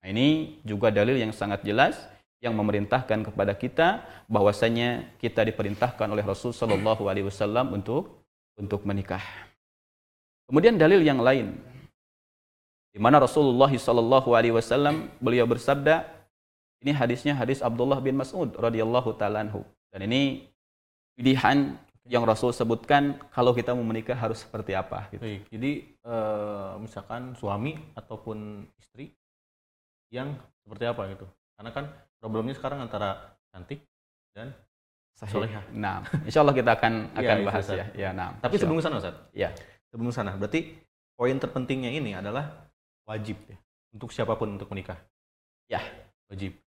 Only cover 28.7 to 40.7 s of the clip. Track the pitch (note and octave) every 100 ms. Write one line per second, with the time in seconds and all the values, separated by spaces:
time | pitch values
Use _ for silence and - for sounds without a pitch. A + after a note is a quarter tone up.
28.7 | _ _ A2+ C#3+ _ _ _ _ _ _
29.7 | _ _ _ _ A#2+ C#3 D3 - _ _
30.7 | G2+ A#2 A#2+ G2 G2 F#2+ _ _ _ A2
31.7 | B2 D3 - _ _ A2 A2 A2+ C3 C3+
32.7 | C#3 A#2+ G#2+ G2+ F#2+ - _ _ F#2 F2+
33.7 | C#3+ _ _ _ _ _ G2+ A#2+ C3 _
34.7 | _ _ _ _ _ G#2+ G#2 G#2+ G#2 G2
35.7 | A2+ G#2 F#2+ G2 D3+ A2 D#3 D3 C3 A#2
36.7 | A2 A2+ A2+ G#2+ - A#2 G#2 G2+ G2+ G2
37.7 | F#2 G2 - G2 F#2 F2+ - - G3 F#3
38.7 | D#3+ D#3 A#2+ F2+ - - - F#2 - -
39.7 | _ _ A#2 A#2+ A#2+ G2+ F#2+ G2+ D#3+ D#3+